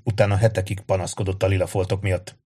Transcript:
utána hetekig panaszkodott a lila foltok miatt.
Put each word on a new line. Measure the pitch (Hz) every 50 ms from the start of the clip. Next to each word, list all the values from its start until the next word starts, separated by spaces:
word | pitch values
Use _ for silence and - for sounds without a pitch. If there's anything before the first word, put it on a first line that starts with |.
| -
utána | 117 98 - 107 101 101
hetekig | 98 113 113 113 95 98 - 101 -
panaszkodott | - - 95 95 90 90 - - 104 95 92 95 95
a |
lila | 95 98 90 87
foltok | - - 98 90 92 98 92
miatt. | 104 98 92 87 - - - _ _ _ _